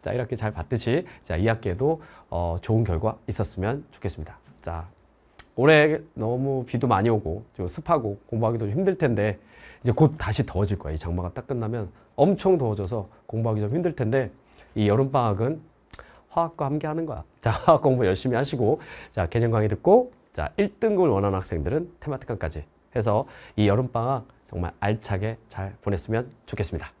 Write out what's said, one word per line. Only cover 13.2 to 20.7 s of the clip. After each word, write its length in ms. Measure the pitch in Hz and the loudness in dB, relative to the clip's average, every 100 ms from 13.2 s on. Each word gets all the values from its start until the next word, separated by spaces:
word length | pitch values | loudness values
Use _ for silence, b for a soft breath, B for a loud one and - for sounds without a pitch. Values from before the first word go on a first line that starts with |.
| - | -8
공부하기 340 | 113 113 107 | -2 0 0
좀 140 | 104 | 0
힘들 220 | 151 175 156 | 0 -2 -2
텐데 340 | 127 135 117 - B B B - | 0 0 0 -8 B B B 0
이 120 | 202 | 2
여름방학은 720 | 113 135 135 117 98 117 156 - _ _ - B B B | 4 2 2 0 0 -2 -4 -10 _ _ -20 B B B
화학과 360 | - 165 - 139 | -2 -2 -2 -2
함께 200 | 151 156 | -2 -4
하는 200 | 156 165 | -4 -6
거야. 180 | 110 - _ | -8 -12 _
자, 100 | 117 | -2
<laughs> 160 | 107 - | 0 6
화학 160 | 156 | 6
공부 240 | 143 127 104 | 6 4 2
열심히 300 | 98 131 120 | 2 0 0
하시고, 440 | 139 135 110 143 B B B | 0 0 2 2 B B B
자, 160 | - 85 | -4 0
개념 240 | 117 117 | 2 2
강의 180 | 113 107 | 2 2
듣고, 440 | 101 - 220 247 - _ | 2 6 6 4 -10 _
자, 200 | - 76 - | -6 -6 -2
일 220 | 202 | -2